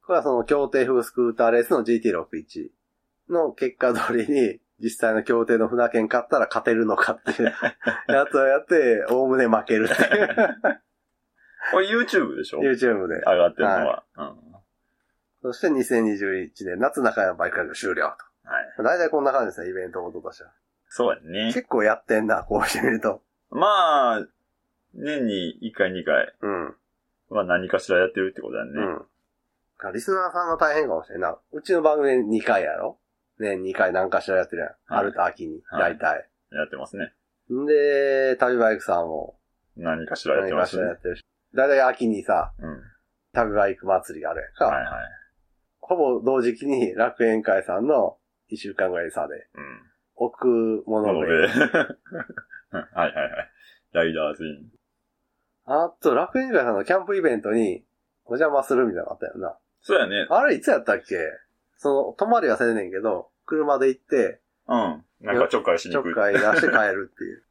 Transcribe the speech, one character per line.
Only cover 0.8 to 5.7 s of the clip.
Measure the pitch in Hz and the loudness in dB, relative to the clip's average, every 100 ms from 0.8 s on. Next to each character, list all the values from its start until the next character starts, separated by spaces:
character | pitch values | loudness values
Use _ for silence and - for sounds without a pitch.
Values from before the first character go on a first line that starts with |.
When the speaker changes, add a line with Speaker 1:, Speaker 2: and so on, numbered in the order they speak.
| 127 | 2
Speaker 1:
風 | 127 | 2
ス | 117 | 0
ク | - 120 | 0 0
ー | |
タ | 113 117 | 4 4
ー | |
レ | 120 | 4
ー | |
ス | 117 | 2
の | 147 | 0
ジ | 113 | 2
ー | 113 | 2
テ | 113 | 2
ィ | |
ー | 87 | -2
六 | 78 80 | -6 -12
一 | - - - _ _ _ _ _ - | -12 -14 -14 _ _ _ _ _ -4
の | 175 151 | 0 0
結 | - 131 - | -2 -6 0
果 | 127 | 0
通 | 117 - | 0 0
り | 117 107 | 0 2
に、 | 143 113 - _ _ | 2 2 0 _ _
実 | 113 | -6
際 | - 113 | 0 0
の | 110 | 0
協 | 104 117 | 2 0
定 | 117 117 | 2 2
の | |
船 | 110 | 2